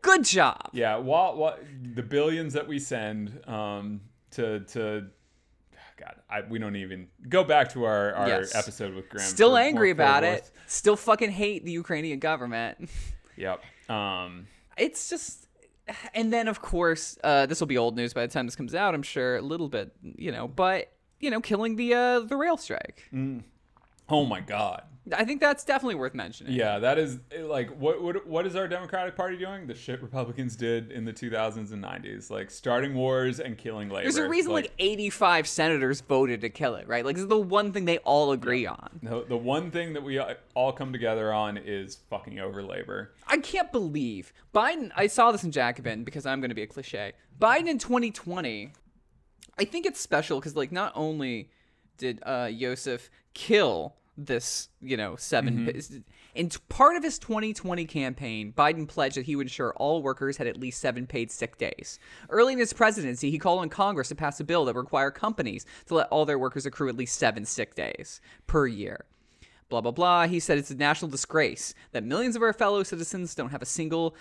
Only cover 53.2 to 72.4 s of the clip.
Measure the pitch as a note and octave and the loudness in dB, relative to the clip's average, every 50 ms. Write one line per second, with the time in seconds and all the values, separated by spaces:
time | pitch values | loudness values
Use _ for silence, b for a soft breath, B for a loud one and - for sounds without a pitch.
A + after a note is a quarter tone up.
53.2 | b b - - - - A3+ G#3 F#3+ C3 G2+ E2 D#2 - - _ _ _ _ - | b b -16 -8 2 6 6 8 8 6 4 2 -2 -4 -8 _ _ _ _ -12
54.2 | D3 D3 C3 A#2+ - - - - - - _ _ - C3 C3 A2 G#2 F#2+ E2 - | -6 -2 -2 -2 -2 -2 -6 -6 -8 -10 _ _ -8 -4 -4 -2 -2 -4 -6 -8
55.2 | - - - A#2+ B2 C3+ B2+ A#2+ A#2 A#2 - - - - C#3 C3 - _ b b | -4 0 2 2 2 2 0 0 0 -2 -4 -6 -8 -12 -14 -18 -20 _ b b
56.2 | b b b b E3+ E3 - - - - - - C4 D4 F4 F4 D4 D#4+ B3 - | b b b b -4 -4 -4 -8 -12 -4 4 6 8 8 8 6 0 -4 -4 -6
57.2 | - - A3 G#3+ G#3+ A3 G#3 - - F3+ F3+ F3 E3 D#3 - D3+ C3+ C3 C3 C3 | -6 -4 -2 -2 -2 -4 -4 -6 -6 -4 -4 -4 -4 -4 -4 -4 -2 -4 -4 -6
58.2 | C#3 A#2 A2 G#2+ G#2+ G#2 A2+ - D3 D3+ D#3+ D#3+ D#3 D3+ - E3 C#3+ C3+ C3+ C3+ | -8 -6 -6 -6 -6 -2 2 4 4 4 4 2 -2 -6 -2 0 0 0 0 -2
59.2 | B2+ D3+ D3 C#3 C#3 B2+ - - C3 A#2 - - - C#3+ D#3+ E3 C#3 C3+ C3 - | -4 -4 -4 -4 -4 -4 -4 -4 -2 -2 -2 0 0 0 0 2 0 -2 -2 -2
60.2 | C#3 C#3+ C#3 - B2+ A#2 - - C3 B2+ A#2+ - - C3+ A#2+ B2 A#2+ - - B2 | -2 -4 -4 -2 -4 -4 -4 -4 -6 -8 -8 -4 -4 -4 -2 -4 -6 -6 -4 -4
61.2 | A#2 A2 - - - - - - - - - - - - - - B B B B | -4 -4 -6 -6 -8 -8 -6 -6 -6 -6 -6 -8 -12 -16 -16 -18 B B B B
62.2 | B B - G#4 A#3+ C4 C4+ B3 A#3 A3 - - A#3+ A3 - G#3+ E3 C3 B2 A#2 | B B 4 6 6 6 6 4 2 0 2 4 4 4 4 4 0 -4 -4 -2
63.2 | - C#3 D3+ D3 - F#3+ E3+ F#3 F3 D#3+ - - G3 G3+ G3+ D3 B2+ - - D#3 | -2 -2 -2 0 2 2 2 2 2 -2 0 0 2 2 2 0 -4 -4 -6 -4
64.2 | D#3 C#3+ C#3+ - D#3 D3 E3+ F3 D3 B2+ A2+ B2 B2+ - - C#3 C#3 C#3 - - | -4 -4 -4 -4 -2 0 2 4 4 2 2 -2 -2 -2 0 2 2 0 0 -2
65.2 | - G#3+ A3 - D3+ A2+ F#2 - - - B B B B E3 D#3+ - - - D3+ | -4 -2 -2 -2 -4 -4 -6 -8 -10 -16 B B B B 2 4 4 4 4 4
66.2 | D3+ C#3+ D3 C3 B2+ B2+ - C#3+ C3+ C#3 - - D3 C3 A#2+ B2 B2+ A#2 - - | 4 4 2 0 0 -2 -2 -4 -6 -6 -4 -4 -2 -2 -2 -4 -4 -4 -2 2
67.2 | C#3+ A#2 G#2+ A2+ G#2 - - - G#2+ - _ - D2+ A1 - - - - - - | 2 2 2 0 -4 -6 -4 -4 -4 -6 _ -6 -6 -6 -6 -8 -12 -16 -18 -20
68.2 | B B B B B B - D#3 C#3+ B2 A2+ G2+ G2+ F#2+ F#2+ - - _ b b | B B B B B B 2 4 4 2 0 -4 -6 -8 -8 -10 -14 _ b b
69.2 | b b b b b b b b b b B2 A#2 G#2+ A#2+ A#2+ D#3 F3+ F3+ F3 F3 | b b b b b b b b b b -2 -2 0 0 0 2 4 4 6 6
70.2 | E3+ E3 F3+ E3 D#3+ - D#3+ D3 C#3 - C#3 C3 C#3+ D3 D#3 D3+ - D#3+ C3+ C3 | 4 4 2 0 2 2 2 2 0 -2 -4 0 2 2 2 2 -2 -6 -6 -6
71.2 | - - D3+ D#3+ D3 F#2+ - - - - - B B B B A#2+ G#2+ A#2 C#3 G3+ | -4 0 2 2 2 2 0 -4 -8 -10 -10 B B B B -6 -4 -2 -2 0
72.2 | B3 B3+ A3+ A#3+ | 0 0 0 2